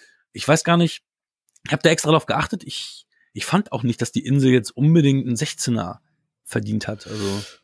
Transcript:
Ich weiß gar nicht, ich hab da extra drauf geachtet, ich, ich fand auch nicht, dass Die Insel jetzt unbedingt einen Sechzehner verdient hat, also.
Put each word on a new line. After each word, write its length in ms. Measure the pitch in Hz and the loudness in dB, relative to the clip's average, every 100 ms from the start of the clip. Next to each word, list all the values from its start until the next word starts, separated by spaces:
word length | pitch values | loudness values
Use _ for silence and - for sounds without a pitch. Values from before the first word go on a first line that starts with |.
| _ _ _ | _ _ _
Ich 160 | 107 - | -4 2
weiß 160 | 160 | 2
gar 140 | - 170 | 4 2
nicht, 240 | 165 - _ _ _ _ _ _ - | 2 -2 _ _ _ _ _ _ -6
ich 60 | |
hab 100 | - | 2
da 80 | 160 | 2
extra 200 | 160 151 | 2 4
drauf 140 | 156 | 2
geachtet, 400 | - 151 147 202 | 2 -2 -2 -6
ich, 420 | - - - - _ _ _ | -10 -12 -12 -16 _ _ _
ich 100 | 101 | -12
fand 260 | - 180 - | -2 -2 0
auch 120 | 120 | -2
nicht, 180 | 120 - | -2 -2
dass 120 | 120 | -4
Die 120 | - | -4
Insel 260 | - 139 131 | 0 2 4
jetzt 200 | 127 107 | 4 2
unbedingt 560 | - 147 165 139 135 127 | 0 4 4 4 2 -2
einen 100 | 113 | -4
Sechzehner 640 | 151 - - 113 90 - _ _ _ _ | -4 -6 -2 -2 -4 -10 _ _ _ _
verdient 460 | - 113 104 107 - | -8 -6 -4 -4 -6
hat, 180 | 104 - | -10 -10
also. 360 | 107 98 101 104 - | -8 -6 -6 -10 -18